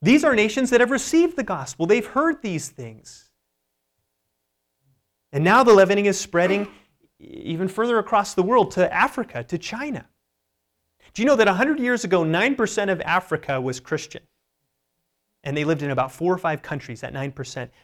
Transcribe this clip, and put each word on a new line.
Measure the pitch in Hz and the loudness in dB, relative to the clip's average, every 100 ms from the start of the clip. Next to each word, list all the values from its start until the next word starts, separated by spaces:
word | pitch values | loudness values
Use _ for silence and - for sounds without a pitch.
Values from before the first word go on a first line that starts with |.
These | 160 294 | 4 4
are | 302 233 | 4 2
nations | 214 269 254 | 0 0 0
that | 240 | 2
have | 240 | 2
received | 269 - 330 339 330 | 0 0 2 2 0
the | |
gospel. | 214 165 131 - 170 | -6 -6 -8 -4 0
They've | 233 - | 0 0
heard | 262 330 320 | -2 -2 -2
these | 208 160 - | -6 -8 -10
things. | - 117 110 - - _ _ _ _ _ _ _ _ _ _ _ _ _ _ _ _ _ _ _ _ _ | -14 -18 -18 -20 -20 _ _ _ _ _ _ _ _ _ _ _ _ _ _ _ _ _ _ _ _ _
And | 143 | -2
now | 170 233 240 | 4 6 8
the | |
leavening | 202 190 202 202 | 8 8 4 0
is | 190 | -2
spreading | - 170 180 196 - - _ _ _ _ | -2 0 2 0 -4 -14 _ _ _ _
even | - - - 165 185 | -20 -14 -8 -6 -4
further | 202 240 226 | -2 0 0
across | - 214 202 - | 0 0 0 -2
the | |
world | 185 233 - | 2 2 2
to | - 175 | 0 0
Africa, | 175 208 - 220 120 | 0 -2 -4 -8 -10
to | 117 175 | -8 -8
China. | - 226 294 202 - _ _ _ _ _ _ _ _ _ _ | -8 -10 -8 -10 -14 _ _ _ _ _ _ _ _ _ _
Do | - | -2
you | 262 | 2
know | 254 | 4
that | 208 | 4
a | |
hundred | 185 269 294 | 2 0 0
years | 247 240 190 | 0 -2 0
ago, | 180 | 0
nine | 160 165 240 262 | 2 0 0 0
percent | 208 - 196 | -2 -2 -2
of | 175 | -2
Africa | 160 180 - 156 - 131 | 0 -2 -2 -6 -4 -4
was | 131 127 | -4 -6
Christian? | - 151 - - _ _ _ _ _ _ _ _ _ _ _ _ | -6 -8 -8 -18 _ _ _ _ _ _ _ _ _ _ _ _
And | 143 147 | -8 -4
they | 151 | -2
lived | 156 | -2
in | 143 | -2
about | 131 131 | -2 -4
four | - 170 | -2 -2
or | 180 | 0
five | 165 151 | -2 -6
countries, | - 143 - 113 | -8 -10 -10 -14
that | 120 | -12
nine | 135 139 | -8 -10
percent. | 139 131 131 123 _ | -10 -12 -12 -14 _